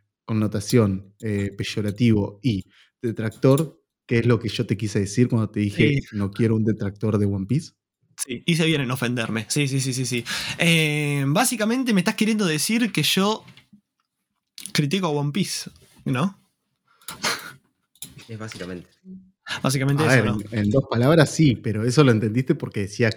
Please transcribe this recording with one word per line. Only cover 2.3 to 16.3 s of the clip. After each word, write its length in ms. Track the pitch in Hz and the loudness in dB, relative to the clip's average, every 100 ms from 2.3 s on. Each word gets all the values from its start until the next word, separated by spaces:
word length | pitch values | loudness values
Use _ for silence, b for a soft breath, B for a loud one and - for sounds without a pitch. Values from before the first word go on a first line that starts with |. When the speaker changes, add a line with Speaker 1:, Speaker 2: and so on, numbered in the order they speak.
| - | -4
Speaker 1:
y 220 | 135 98 - b b _ | -2 -2 -4 b b _
detractor, 800 | 120 110 110 - 135 143 156 - _ _ - | -6 -4 -6 0 4 4 2 -8 _ _ -2
qué 120 | 117 | 2
es 80 | 117 | 4
lo 120 | 113 | 2
que 120 | 107 | 0
yo 160 | - 110 | -4 -4
te 100 | 104 | -2
quise 240 | 110 110 | -2 -2
decir 280 | 98 123 120 | -2 2 2
cuando 200 | 117 104 | 2 -2
te 120 | 101 | -2
dije, 340 | 104 101 113 | -2 2 2
Speaker 2:
Sí. 60 | 139 - 104 | 2 -4 -4
Speaker 1:
"No 140 | 101 | -4
quiero 240 | - 113 110 | 0 2 2
un 80 | |
detractor 520 | 110 98 98 101 110 104 | 0 -2 -4 -4 -2 0
de 80 | |
One 220 | 101 101 98 | 0 -2 -2
Piece"? 260 | 143 - _ _ _ _ - - | -2 -4 _ _ _ _ -14 -10
Speaker 2:
Sí, 160 | 120 - | -6 -2
hice 200 | 165 165 | 0 2
bien 140 | 151 | 0
en 80 | 123 | 0
ofenderme. 560 | 127 120 123 113 110 107 | -2 -2 -2 -4 -4 -2
Sí, 200 | 147 139 | -2 0
sí, 120 | 135 | -2
sí, 140 | 131 | -2
sí, 100 | 123 | -4
sí. 200 | 123 123 117 B B B | -4 -4 -6 B B B
Eh, 680 | 170 165 156 147 147 143 139 | 2 4 2 0 -2 -2 0
básicamente 640 | 170 247 226 214 254 247 | 2 0 0 -2 -2 0
me 60 | 196 | 0
estás 160 | 185 214 | 0 0
queriendo 280 | 208 220 | 0 2
decir 460 | 185 151 - 226 233 | 0 0 0 0 0
que 100 | 156 | 0
yo 400 | 147 190 196 - - - _ - _ _ _ _ _ _ _ - - | 0 2 0 -2 -8 -20 _ -20 _ _ _ _ _ _ _ -18 -6
critico 340 | - 147 196 175 | -2 0 0 -2
a 40 | |
One 200 | 147 143 | -2 -2
Piece, 380 | 196 175 - - - _ _ | -2 -4 -6 -12 -18 _ _
¿no? 320 | - 127 190 | -4 -2 -2